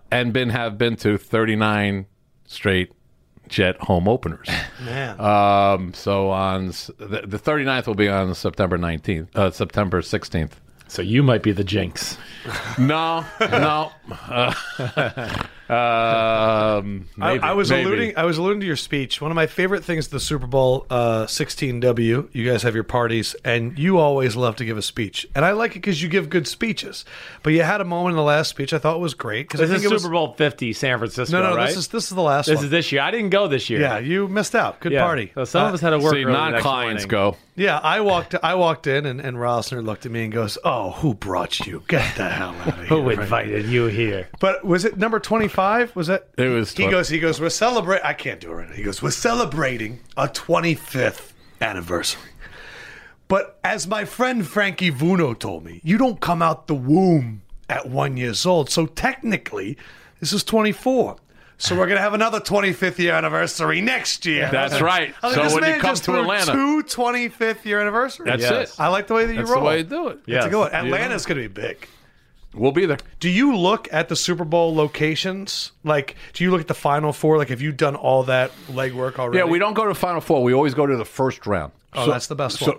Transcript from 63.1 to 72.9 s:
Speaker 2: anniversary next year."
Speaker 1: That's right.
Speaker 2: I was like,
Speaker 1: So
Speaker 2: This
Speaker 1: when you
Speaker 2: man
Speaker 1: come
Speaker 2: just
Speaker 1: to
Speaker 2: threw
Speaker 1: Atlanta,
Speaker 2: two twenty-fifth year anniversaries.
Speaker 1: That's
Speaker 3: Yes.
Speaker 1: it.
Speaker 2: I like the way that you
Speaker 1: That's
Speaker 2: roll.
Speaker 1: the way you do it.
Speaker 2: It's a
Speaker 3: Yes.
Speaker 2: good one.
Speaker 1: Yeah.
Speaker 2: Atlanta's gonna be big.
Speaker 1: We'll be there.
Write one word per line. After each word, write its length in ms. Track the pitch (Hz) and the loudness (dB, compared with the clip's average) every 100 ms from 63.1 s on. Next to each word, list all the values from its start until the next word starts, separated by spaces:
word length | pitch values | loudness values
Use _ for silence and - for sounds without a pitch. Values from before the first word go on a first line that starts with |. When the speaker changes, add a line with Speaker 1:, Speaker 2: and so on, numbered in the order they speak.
Speaker 2:
anniversary 680 | 160 160 156 170 - 156 160 | 2 2 0 -2 0 0 0
next 440 | 214 254 - - 175 | 0 -2 -2 -4 0
year." 240 | 147 131 | 0 2
Speaker 1:
That's 300 | 131 139 139 | 0 0 2
right. 320 | 160 180 151 - | 2 2 0 -4
Speaker 2:
I 60 | 240 | -2
was 80 | 254 | 2
like, 60 | |
Speaker 1:
So 0 | |
Speaker 2:
This 100 | 151 | 2
Speaker 1:
when 100 | 156 311 | 4 2
you 40 | |
Speaker 2:
man 60 | 311 | 2
Speaker 1:
come 120 | 285 | 2
Speaker 2:
just 140 | 262 - | 0 0
Speaker 1:
to 60 | |
Speaker 2:
threw 80 | 254 | 0
Speaker 1:
Atlanta, 320 | 240 202 180 | 2 0 2
Speaker 2:
two 280 | 277 277 302 | 2 2 0
twenty-fifth 880 | 294 - 240 247 240 - 226 220 214 | -2 -2 0 0 -4 -2 -2 -2 -2
year 120 | 208 | 0
anniversaries. 520 | 208 214 262 - 349 | 2 0 -2 -4 -2
Speaker 1:
That's 100 | 120 | 0
Speaker 3:
Yes. 320 | 120 180 247 | 2 0 -2
Speaker 1:
it. 80 | - | -2
Speaker 2:
I 60 | 156 | 0
like 180 | 190 202 | 0 0
the 80 | |
way 140 | 226 226 | 0 0
that 40 | |
you 40 | 226 | 0
Speaker 1:
That's 100 | 226 | 0
Speaker 2:
roll. 80 | 254 | 2
Speaker 1:
the 60 | - | 4
way 100 | 160 | 2
you 60 | |
do 240 | 165 302 311 | -2 -4 -6
it. 60 | - | -8
Speaker 2:
It's 60 | - | -4
a 40 | |
Speaker 3:
Yes. 120 | 123 117 | 0 2
Speaker 2:
good 100 | 208 | 2
one. 140 | 170 | 0
Speaker 1:
Yeah. 100 | 160 | 0
Speaker 2:
Atlanta's 460 | 131 185 247 214 - | -2 -2 -2 -4 -4
gonna 140 | 147 | -4
be 60 | 110 | -4
big. 400 | 98 110 - - - _ _ _ _ - - | -8 -8 -8 -16 -20 _ _ _ _ -20 0
Speaker 1:
We'll 160 | 127 | 2
be 160 | 143 | 4
there. 100 | 185 | 2